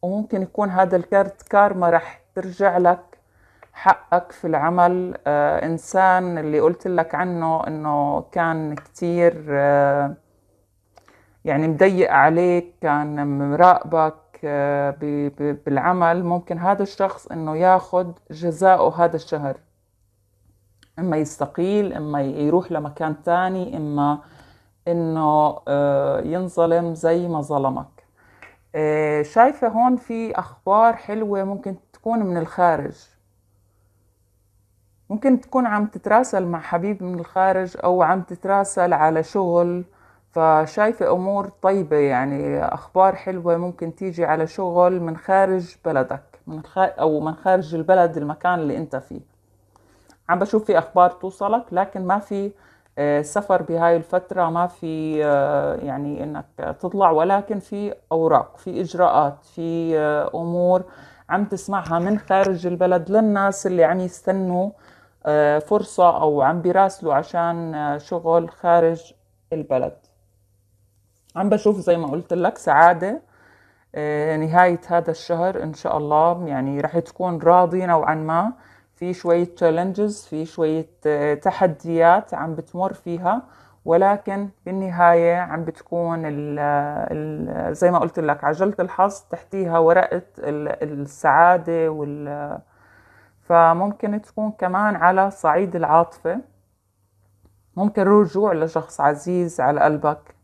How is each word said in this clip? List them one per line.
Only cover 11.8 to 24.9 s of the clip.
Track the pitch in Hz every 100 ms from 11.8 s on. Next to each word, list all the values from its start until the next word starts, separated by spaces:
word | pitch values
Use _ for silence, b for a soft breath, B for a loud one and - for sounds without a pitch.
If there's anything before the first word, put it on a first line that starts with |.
| 190 185 185
عليك، | 143 143 165 180 175 175 _
كان | 160 147 151 147 143 139 143
مراقبك، | 147 180 180 156 165 156 156 _ -
آه، | 151 143 143 143 143
ب-، | 143 147 147 143 143
ب-، | 147 143 -
بالعمل، | 139 170 185 170 170
ممكن | 175 175 175 170
هذا | 175 196
الشخص | 196 - 196 190 -
إنه | 165 156 156
ياخد | 185 185 185 180 180 170 _
جزاؤه | 156 170 156 190 185 - 165
هذا | 170 165
الشهر، | - 156 143 131 _ _ _ _ _ _ _ _ _ _ _ _ _ -
إما | 180 156
يستقيل، | 147 - 143 - 185 208 196
إما | - 151 147
يروح | 139 147 147 170 180
لمكان | 165 147 143 156 151
تاني، | - 170 185 190 180 170
إما | 151 147 143 147 b b b b b _
إنه، | -